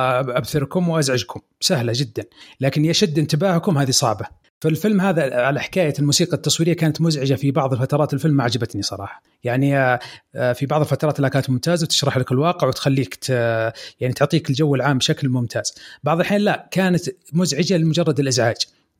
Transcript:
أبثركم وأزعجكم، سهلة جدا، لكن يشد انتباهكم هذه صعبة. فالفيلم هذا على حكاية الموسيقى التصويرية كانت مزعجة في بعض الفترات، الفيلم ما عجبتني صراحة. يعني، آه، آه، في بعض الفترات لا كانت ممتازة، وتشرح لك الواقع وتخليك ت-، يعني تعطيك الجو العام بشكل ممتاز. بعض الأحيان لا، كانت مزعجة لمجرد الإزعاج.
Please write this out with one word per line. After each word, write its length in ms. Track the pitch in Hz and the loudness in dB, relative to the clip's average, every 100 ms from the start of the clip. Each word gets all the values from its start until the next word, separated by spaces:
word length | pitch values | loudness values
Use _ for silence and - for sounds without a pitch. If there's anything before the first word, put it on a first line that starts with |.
| 127 127 135 123 | 2 0 0 -2
أبثركم 520 | 117 151 139 185 175 | -2 -2 -2 -2 0
وأزعجكم، 500 | 160 135 131 - - - _ | 0 2 0 -2 -12 -18 _
سهلة 340 | - 165 117 117 | -2 0 0 -2
جدا، 280 | 131 117 - - - - | -4 -6 -12 -16 -20 -4
لكن 240 | 135 147 156 | -2 2 2
يشد 340 | 160 208 151 | 2 0 0
انتباهكم 580 | 147 151 196 170 185 143 | 0 0 0 0 0 0
هذه 140 | 135 | 2
صعبة. 340 | 123 120 104 - - _ _ | 2 2 0 -6 -16 _ _
فالفيلم 400 | 156 156 208 208 | -2 0 2 2
هذا 400 | 190 165 135 123 | 2 2 0 0
على 180 | 127 143 | 0 0
حكاية 340 | - 190 160 143 | -2 0 0 2
الموسيقى 340 | 147 139 170 | 2 2 0
التصويرية 400 | - 151 - 170 | 0 -2 0 0
كانت 280 | 160 160 151 | 2 0 0
مزعجة 320 | 165 151 135 | 0 0 0
في 180 | 135 139 | 0 0
بعض 220 | 143 135 | 0 0
الفترات، 400 | 127 131 147 147 | 0 0 0 0
الفيلم 220 | 139 165 139 | 0 0 2
ما 80 | |
عجبتني 380 | 120 113 113 104 | 2 -2 -4 -6
صراحة. 420 | 98 98 98 - _ _ | -8 -8 -12 -14 _ _
يعني، 340 | 120 127 139 139 | -4 0 2 2
آه، 220 | 131 123 - - _ - | 2 0 -4 -20 _ -4
آه، 180 | 123 | -2
في 120 | 123 139 | 0 -2
بعض 160 | 151 | 0
الفترات 380 | 147 139 156 139 | 0 0 0 0
لا 80 | 135 | 0
كانت 220 | 139 131 | 0 0
ممتازة، 340 | 127 160 175 | -2 0 -2
وتشرح 340 | 165 - - 131 | 0 0 0 0
لك 140 | 123 | 0
الواقع 360 | 131 160 175 131 | 0 0 0 -2
وتخليك 480 | 127 147 135 135 - | 0 0 0 -2 -6
ت-، 140 | - 123 117 113 113 - - - | -4 0 0 0 -2 -6 -14 -6
يعني 140 | 127 120 | -4 0
تعطيك 340 | 147 165 - | 0 0 0
الجو 260 | 131 151 135 | 0 0 2
العام 220 | 131 131 | 0 0
بشكل 320 | - 156 139 | 0 0 0
ممتاز. 440 | 127 120 120 - - - - | 0 -2 -4 -6 -10 -18 -6
بعض 160 | 139 165 | 0 0
الأحيان 220 | 175 202 | 2 2
لا، 280 | 208 139 - | 2 0 -4
كانت 380 | 175 185 175 151 - _ | 0 2 0 -2 -10 _
مزعجة 440 | 156 185 139 156 180 | -2 0 0 2 2
لمجرد 420 | 165 156 160 143 | 2 2 0 0
الإزعاج. 380 | 135 120 113 110 - _ _ | 0 2 2 0 -6 _ _